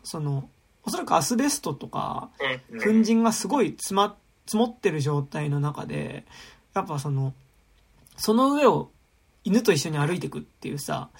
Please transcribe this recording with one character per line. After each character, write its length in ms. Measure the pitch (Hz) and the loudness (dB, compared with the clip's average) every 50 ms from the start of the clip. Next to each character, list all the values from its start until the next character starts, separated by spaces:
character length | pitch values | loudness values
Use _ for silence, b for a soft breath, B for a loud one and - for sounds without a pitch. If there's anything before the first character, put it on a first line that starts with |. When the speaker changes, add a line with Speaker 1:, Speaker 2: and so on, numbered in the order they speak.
| - | -14
Speaker 1:
そ 160 | - - 165 | -12 -8 -6
の、 280 | 147 147 139 135 139 - _ _ _ _ _ _ _ | -4 -4 -4 -4 -6 -10 _ _ _ _ _ _ _
お 60 | 226 | -8
そ 60 | 233 | -6
ら 60 | 359 311 | -6 -2
く 100 | - - | 0 0
ア 80 | 165 | 2
ス 140 | 143 - 240 | 2 2 0
ベ 140 | 226 277 294 | 2 2 2
ス 100 | 277 - | 0 -2
ト 140 | - 170 143 | -4 -6 -6
と 140 | 135 135 | -6 -10
か、 420 | - - - 101 - - - - - _ - 139 135 127 127 - - | -8 -6 -6 -4 -4 -6 -8 -10 -12 _ -6 -4 -4 -4 -6 -10 -14
Speaker 2:
う 40 | - | -10
ん 20 | 226 | -2
う 200 | - 208 220 220 | 0 4 6 6
ん。 20 | 220 | 6
Speaker 1:
粉 20 | |
塵 120 | 214 226 | 6 4
が 160 | 226 226 226 220 | 4 4 2 2
す 160 | - - 185 | 0 -2 -2
ご 140 | 277 285 214 | 0 2 0
い 80 | 151 | 0
詰 260 | - - - - 190 | -2 -8 -8 -2 2
ま-、 180 | 196 202 208 - _ _ _ _ _ _ | 2 2 2 0 _ _ _ _ _ _
積 100 | - - | -4 0
も 120 | 214 233 | 0 0
っ 60 | 240 - | 0 -2
て 160 | - - 196 | -2 -2 0
る 120 | 156 156 | 0 0
状 200 | 135 143 147 147 139 | -2 0 0 -2 -2
態 260 | - - 156 147 147 | -4 -6 -6 -4 -2
の 100 | 143 143 | -2 0
中 260 | 143 147 147 - - | -2 -2 -4 -6 -10
で、 380 | - 151 - - - - - - B B B B B B B B _ _ | -8 -6 -6 -6 -8 -10 -12 -16 B B B B B B B B _ _
や 100 | 196 190 | -4 -4
っ 40 | |
ぱ 120 | - 156 139 | -2 -6 -4
そ 120 | 135 147 | -4 -2
の、 220 | 139 135 135 135 135 - _ _ _ _ _ _ _ _ _ _ _ _ _ _ _ | -2 -2 -2 -4 -6 -10 _ _ _ _ _ _ _ _ _ _ _ _ _ _ _
そ 180 | - - - 220 | -4 0 2 4
の 200 | 233 262 277 285 | 4 4 4 4
上 120 | 294 294 | 6 6
を 240 | 226 165 - - - _ _ _ _ _ _ _ _ _ _ _ | 6 4 4 -2 -6 _ _ _ _ _ _ _ _ _ _ _
犬 180 | - 185 226 | 2 2 4
と 120 | 220 - 180 | 4 4 2
一 60 | 143 | 2
緒 100 | - 170 | 0 -2
に 80 | 156 | -2
歩 160 | 147 143 156 180 | 0 0 0 0
い 80 | 175 | -2
て 80 | - 156 | -4 -8
く 100 | - 156 | -8 -10
っ 20 | |
て 280 | 151 - _ _ - - | -12 -14 _ _ -10 -10
い 40 | 143 | -8
う 60 | 143 | -8
さ、 300 | - - 147 131 - - B B | -6 -6 -6 -6 -6 -10 B B